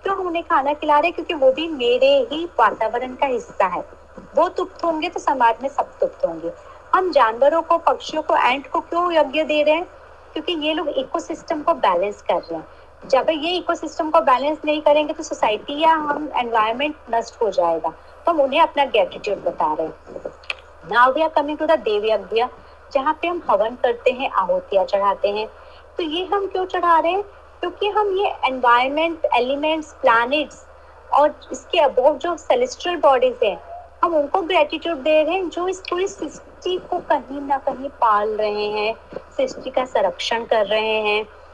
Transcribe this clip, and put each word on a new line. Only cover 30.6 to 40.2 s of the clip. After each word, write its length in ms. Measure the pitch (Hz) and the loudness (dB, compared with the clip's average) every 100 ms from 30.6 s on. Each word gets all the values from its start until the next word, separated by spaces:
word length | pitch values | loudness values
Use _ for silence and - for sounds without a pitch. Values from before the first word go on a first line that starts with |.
| - - - - - | -20 -20 -20 -20 -2
और 260 | - 294 - - | 4 4 2 -14
इसके 260 | - - 349 | -14 -4 2
above 400 | 294 - 269 269 | 2 4 2 2
जो 200 | 339 311 | -4 -6
सेलेस्टियल 580 | - 262 247 - 349 349 | 0 0 0 -2 -6 2
बॉडीज 440 | 302 262 254 233 | 4 4 2 0
हैं, 200 | 214 175 - - - - | -2 -2 -12 -18 -16 -4
हम 120 | 339 320 | 0 2
उनको 260 | 285 381 | 0 -2
ग्रेटिट्यूड 560 | 330 349 302 330 339 302 | 0 2 2 -2 -6 -4
दे 260 | 294 311 | 2 2
रहे 120 | 302 381 | 2 0
हैं, 140 | 339 | -4
जो 180 | 330 370 | -4 -6
इस 120 | 370 | -6
पूरी 280 | - 359 381 | -6 -4 -4
सृष्टि 720 | - 311 - - - 359 359 | -6 -12 -12 -20 -10 -6 -6
को 220 | - 349 | -4 -8
कहीं 420 | - 294 - 285 | 0 -2 -2 -10
ना 160 | 277 269 | -4 -4
कहीं 320 | 277 254 277 | -4 -6 -10
पाल 400 | - 226 208 220 | 0 2 2 0
रहे 360 | 214 214 208 208 | -2 -2 -2 -4
हैं, 300 | 214 214 226 - - - - | -2 -4 -4 -12 -16 -14 -4
सृष्टि 320 | 262 - 262 | -4 -4 -4
का 160 | 262 254 | -4 -2
संरक्षण 600 | 233 196 - | 0 0 -2